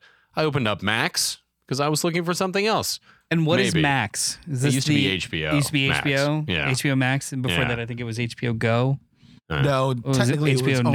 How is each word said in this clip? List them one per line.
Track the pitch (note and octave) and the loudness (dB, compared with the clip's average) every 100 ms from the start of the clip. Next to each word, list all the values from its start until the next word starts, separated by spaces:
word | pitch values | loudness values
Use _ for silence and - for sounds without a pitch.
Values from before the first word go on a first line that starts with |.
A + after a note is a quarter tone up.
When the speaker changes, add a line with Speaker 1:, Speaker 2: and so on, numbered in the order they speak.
| - _ _ - | -8 _ _ -2
Speaker 1:
I | |
opened | D#3 C#3+ G#2+ | -2 0 -2
up | G2 | 0
Max | G2 A2+ D3+ - - - _ _ _ | 0 0 0 -2 -4 -6 _ _ _
'cause | C3 | -2
I | D3 | -2
was | D3+ | 0
looking | F3 E3+ E3+ | 0 -2 -2
for | |
something | F3 F#3+ F#3+ G#3+ | -2 -2 0 0
else. | F#3 G2+ - - _ _ | 0 -2 -6 -12 _ _
Speaker 2:
And | E3 D#3 | 0 2
what | E3+ | 2
is | B2 | 2
Speaker 1:
Maybe. | E3 | 2
Speaker 2:
Max? | D3 C3+ G#2+ - - - - | 2 2 0 -2 -6 -6 -8
Is | C3+ | -2
Speaker 1:
It | C#3 | 2
Speaker 2:
this | B2+ | 2
Speaker 1:
used | C#3+ | 2
to | |
be | C#3+ A2+ | 2 2
Speaker 2:
the | |
Speaker 1:
H | F#2 - | -2 -4
B | E2 D#2 | -4 0
O | |
Speaker 2:
It | D3 | 0
used | C#3 | 0
to | |
be | C#3+ C3+ | 0 2
Speaker 1:
Max. | D2 | 0
Speaker 2:
H | |
B | C#3 C#3 | 0 0
O? | C#3+ D#3 D3+ | 2 0 -2
Speaker 1:
Yeah. | E2+ C3+ | -2 0
Speaker 2:
H | C3 | 0
B | D3 | 0
O | C3+ | 2
Max, | B2+ C3+ - | 2 0 -4
and | C3+ | -6
before | B2+ - | -2 0
Speaker 1:
Yeah. | - | 0
Speaker 2:
that, | A#2 | -2
I | A#2 | -6
think | A#2+ | -8
it | |
was | A#2+ A2+ | -6 -4
H | A#2+ - | -4 -4
B | A#2+ | -4
O | |
Go. | A2+ A#2 A#2 B2+ C#3 - _ - - _ | 0 2 2 2 0 -6 _ -20 -20 _
Speaker 1:
Uh, | D3+ | 0
Speaker 3:
No, | C#3 C3+ C3 | 2 2 0
Speaker 2:
Or | B2+ C3 | -2 0
was | C3 | 2
it | |
Speaker 3:
technically | B2 D3 D3+ | 2 2 2
it | C3 | 2
was | |
Speaker 2:
H | C3 | 2
B | C3 | 2
O | |
Speaker 3:
only | A#2+ | 2